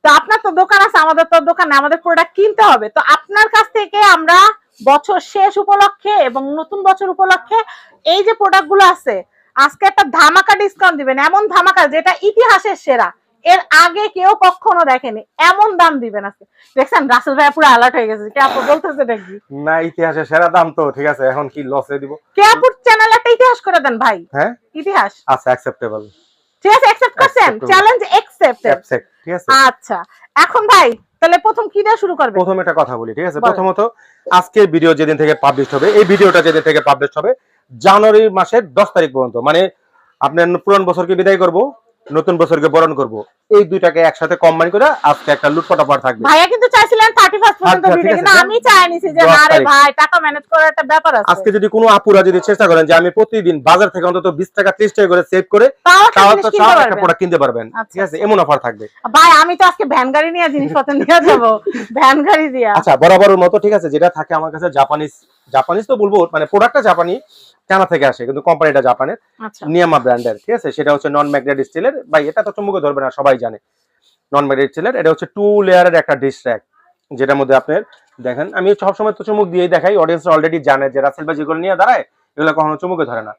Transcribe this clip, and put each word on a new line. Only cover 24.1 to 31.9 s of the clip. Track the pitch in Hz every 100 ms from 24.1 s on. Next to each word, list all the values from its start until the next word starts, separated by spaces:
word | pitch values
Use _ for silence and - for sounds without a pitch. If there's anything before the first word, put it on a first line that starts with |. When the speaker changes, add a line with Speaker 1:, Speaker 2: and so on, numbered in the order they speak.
| 196 170 139
Speaker 2:
হ্যাঁ? | 185 240 _ 302
Speaker 1:
ইতিহাস। | 330 381 202 _ -
Speaker 2:
আচ্ছা, | 131 -
অ্যাকসেপ্টেবল। | 127 131 - 117 107 104 _ _ _ _ _ 392
Speaker 1:
ঠিক | 440
আছে, | 508
অ্যাকসেপ্ট | 440 494 -
করছেন? | 539 494
Speaker 2:
অ্যাকসেপ্টেবল। | 392 220 -
Speaker 1:
চ্যালেঞ্জ | 370 427 494 415
অ্যাকসেপ্টেড। | 392 - _ 311 233 -
Speaker 2:
অ্যাকসেপ্ট, | 139 _ 127 _ _
ঠিক | 165 175
আছে। | - 262 262
Speaker 1:
আচ্ছা, | - - 185 226 _ _ 277
এখন | 349 508 427
ভাই, | 392 277 233 _ _
তাহলে | 330 349 427
প্রথম | 440 440
কি | 403
দিয়ে | 415